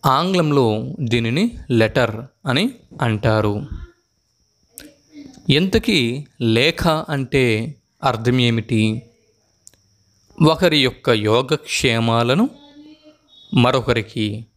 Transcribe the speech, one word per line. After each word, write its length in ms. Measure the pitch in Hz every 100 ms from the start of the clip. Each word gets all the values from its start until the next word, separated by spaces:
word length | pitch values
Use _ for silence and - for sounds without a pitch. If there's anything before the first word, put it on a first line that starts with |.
| 147
ఆంగ్లంలో 880 | 135 175 185 156 139 120 107 123 165
దీనిని 580 | 123 120 113 131 233 - -
లెటర్ 540 | 120 110 135 120 110 131 _ -
అని 280 | 127 220 269 _ -
అంటారు. 640 | 120 107 113 110 107 104 - - - _ _ _ _ _ _ _ _ - - _ _ - - - -
ఇంతకీ 760 | 135 190 220 - 190 117 127 147 _
లేఖ 460 | 120 113 143 - 175
అంటే 880 | 156 - 143 131 139 127 110 117 147 _ _
అర్థం 360 | 135 117 113 127
ఏమిటి? 640 | 120 113 110 113 110 113 - _ _ _ _ _ - _ _ _ _ _ _ - 156
ఒకరి 320 | 156 175 151
యొక్క 260 | 127 - -
యోగక్షేమాలను 1400 | 113 104 113 131 151 - - 135 117 113 117 120 143 247 - - - - - 302 _ _ - -
మరొకరికి 920 | - 120 131 117 117 107 - 110 107 117